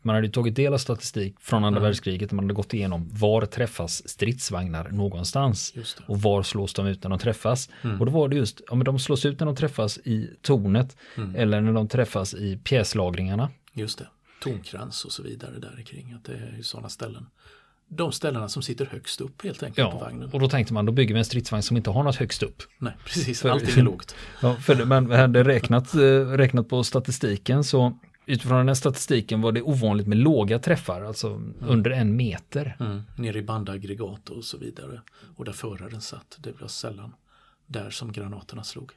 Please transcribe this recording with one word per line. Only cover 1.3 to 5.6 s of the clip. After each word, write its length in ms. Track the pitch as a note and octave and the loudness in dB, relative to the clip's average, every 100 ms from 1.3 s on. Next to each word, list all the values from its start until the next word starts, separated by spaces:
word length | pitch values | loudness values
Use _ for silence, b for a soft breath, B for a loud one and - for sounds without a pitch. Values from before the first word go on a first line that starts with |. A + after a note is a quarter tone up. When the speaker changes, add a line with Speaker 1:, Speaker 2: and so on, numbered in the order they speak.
| - | -8
Speaker 1:
från 240 | - A2+ | 0 2
andra 140 | G#2 G2+ | 4 4
Speaker 2:
Mm. 40 | G#2+ | 2
Speaker 1:
världskriget. 420 | G2+ G2 F#2 G2+ | 2 -4 -4 -2
Man 140 | G2+ | -2
hade 80 | G2 | 0
gått 200 | G#2 G2+ | -2 -2
igenom 360 | A2+ G2 E2+ E2+ | -2 -2 -2 -4
var 320 | G#2+ G#2+ A2 | 0 4 4
träffas 640 | G#2+ - G2 - E2+ - - | 0 -2 -4 -4 -6 -8 -10
stridsvagnar 800 | - G#2 B2+ - G#2 F#2 D#2+ E2+ | -4 -2 -2 -4 -4 -4 -4 -4
någonstans. 840 | G2+ G2+ F2 F2 C3+ C3+ G#2 | -2 -2 -2 -4 0 0 0